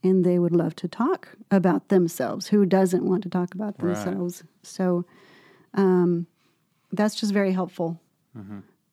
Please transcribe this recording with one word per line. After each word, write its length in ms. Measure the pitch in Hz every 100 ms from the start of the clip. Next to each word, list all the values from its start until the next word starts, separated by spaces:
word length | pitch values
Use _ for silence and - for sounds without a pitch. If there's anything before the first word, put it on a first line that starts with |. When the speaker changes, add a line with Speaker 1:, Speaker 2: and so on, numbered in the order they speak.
Speaker 1:
And 220 | 185 190
they 140 | 180 180
would 160 | 175
love 220 | 170 165 -
to 120 | 175
talk 420 | - 247 370 - - -
about 380 | 196 180 175 _
themselves. 580 | 190 170 - 120 104 -
Who 160 | 208
doesn't 400 | 190 190 190 180
want 200 | - 185
to 40 | 185
talk 260 | 180 180
about 200 | 185 208 208
Speaker 2:
Right. 100 | 170
Speaker 1:
themselves? 500 | 208 196 190 175 175 - _
So, 420 | - - 185 175 180 _ _ _ _ _ _
um, 520 | - 196 180 175 170 170 _ _ _ _ _ _
that's 240 | 196 214 -
just 160 | 214
very 180 | 202 196
helpful 480 | 185 180 - 165 165 _ _ _ 113
Speaker 2:
Mm-hmm. 200 | 98 101 - _ _